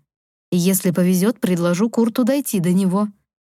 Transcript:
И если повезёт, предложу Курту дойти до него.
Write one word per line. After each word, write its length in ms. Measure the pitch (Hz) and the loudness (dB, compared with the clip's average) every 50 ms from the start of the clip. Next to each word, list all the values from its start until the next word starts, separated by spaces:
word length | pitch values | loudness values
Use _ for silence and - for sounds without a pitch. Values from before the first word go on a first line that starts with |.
| _ _ _ _ _ _ _ _ _ - | _ _ _ _ _ _ _ _ _ -4
И 60 | - 180 | -2 0
если 320 | 170 185 196 190 - 180 | 0 2 0 0 0 -2
повезёт, 500 | 160 190 180 180 185 180 185 220 262 - | 0 0 2 2 2 2 2 0 -2 -2
предложу 480 | - 180 180 170 170 175 175 170 220 240 | -2 -2 -2 0 0 0 0 0 0 -2
Курту 360 | - - 226 233 226 - 254 | 0 0 0 0 0 0 0
дойти 360 | 220 269 294 269 - - 196 | 0 0 -2 -2 -2 -4 -2
до 120 | 160 180 180 | 0 2 2
него. 360 | 185 196 185 170 202 214 208 - _ _ _ _ _ _ | 2 2 2 0 0 -2 -2 -6 _ _ _ _ _ _